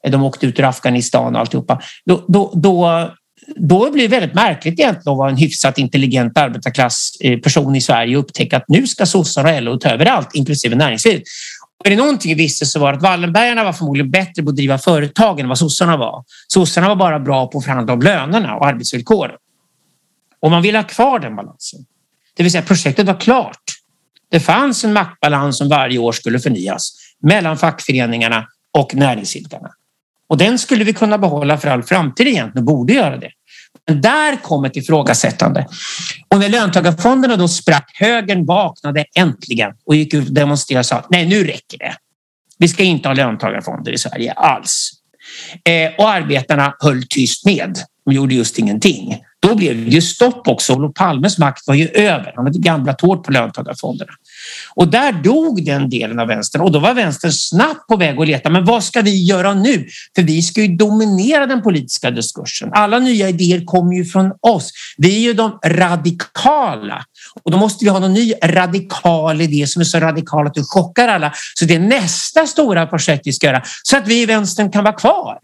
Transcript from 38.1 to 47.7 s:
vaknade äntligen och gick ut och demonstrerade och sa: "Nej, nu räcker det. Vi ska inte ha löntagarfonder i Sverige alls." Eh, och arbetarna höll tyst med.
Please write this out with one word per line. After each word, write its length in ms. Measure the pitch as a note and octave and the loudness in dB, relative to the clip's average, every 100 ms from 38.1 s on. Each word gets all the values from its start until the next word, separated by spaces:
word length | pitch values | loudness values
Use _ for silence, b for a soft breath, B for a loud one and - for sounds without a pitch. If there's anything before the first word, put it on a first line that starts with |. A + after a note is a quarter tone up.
| A#3 G3 F#3+ D3+ | 0 -2 -2 0
vaknade 580 | F#3 F#3 - D3 C#3+ D3 | 0 0 -4 -4 -4 -2
äntligen 580 | - F3+ B2 - A#2 G#2 - | 0 0 0 -6 -4 -4 -6
och 120 | - D3+ | 0 0
gick 180 | D3+ | 2
ut 140 | D3+ C#3 | -2 0
och 60 | |
demonstrerade 460 | C#3 C#3+ D3 - B2+ | 0 0 -2 -2 -2
och 60 | A#2+ | -2
sa: 180 | B2 - | -4 -2
"Nej, 160 | F3+ E3+ | 0 2
nu 180 | G#3 | 2
räcker 340 | E3 - _ C#3 | 0 -4 _ -14
det. 180 | C3+ - _ _ _ _ _ _ | -14 -14 _ _ _ _ _ _
Vi 100 | E3+ | 0
ska 140 | F3 | 2
inte 260 | F#3+ D#3 C#3 | 0 0 0
ha 60 | |
löntagarfonder 800 | C3+ C3 G#2+ - G#2 - - - | 0 -2 -2 -6 -6 -8 -10 -8
i 60 | - | -8
Sverige 340 | - - A#2 | -8 -6 -8
alls." 600 | - D#3+ C3+ - - - - _ _ B B B E3+ | 0 0 0 -4 -6 -6 -12 _ _ B B B -6
Eh, 260 | - E3+ D#3+ D#3+ | 0 0 0 0
och 120 | G#3 | 0
arbetarna 640 | G3 D3+ C3+ C3 D3 C#3 - | 2 -2 -4 0 0 0 0
höll 240 | D3 B2+ B2+ | 0 0 -4
tyst 360 | - B2 - | -2 -2 0
med. 340 | G3 F3 G#2+ | 0 0 -2